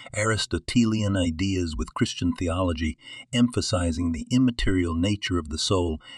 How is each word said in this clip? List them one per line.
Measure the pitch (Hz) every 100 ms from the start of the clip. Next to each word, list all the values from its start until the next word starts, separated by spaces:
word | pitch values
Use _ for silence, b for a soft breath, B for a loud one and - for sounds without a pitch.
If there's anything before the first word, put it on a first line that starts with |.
| B -
Aristotelian | 110 107 - 110 - 127 113 110 104 98
ideas | 87 80 98 95 85 78
with | 80
Christian | - 117 - -
theology, | - 90 87 90 78 80 76 B B B
emphasizing | 120 120 104 - 87 87 82 87
the | 80 -
immaterial | 123 131 117 - 95 85 82
nature | 95 104 - 87
of | 76
the | 78
soul | - 95 85 78 B